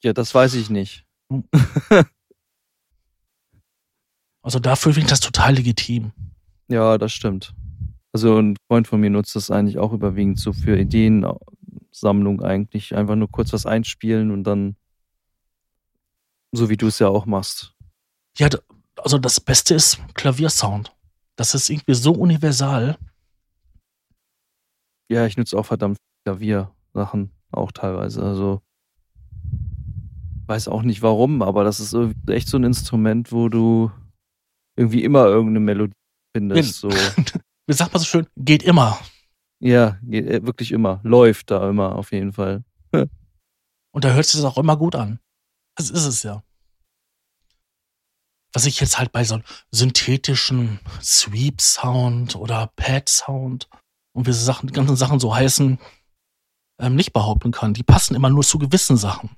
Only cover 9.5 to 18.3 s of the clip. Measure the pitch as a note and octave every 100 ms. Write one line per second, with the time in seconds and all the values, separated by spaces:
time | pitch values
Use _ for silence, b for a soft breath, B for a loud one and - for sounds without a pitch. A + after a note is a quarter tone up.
9.5 | G#2 G#2 - G#2 A2 G2+ F#2 G2+ F#2+ -
10.5 | G2 - G2+ G2 A2+ A2 G#2+ G1+ - -
11.5 | _ - - _ - G#2 G2+ G2+ G2 F#2+
12.5 | F#2+ G#2+ G#2+ - - G#2 G#2+ G#2+ - A2+
13.5 | A2 - A2 A2+ - A2 A2+ G#2+ G2+ G2
14.5 | G2+ G2 G2 _ _ _ _ _ _ _
15.5 | _ _ _ _ _ _ _ _ _ _
16.5 | A#2 A#2 G#2 A2 - G#2 G2 G2+ G2 F#2+
17.5 | - - _ - _ _ _ _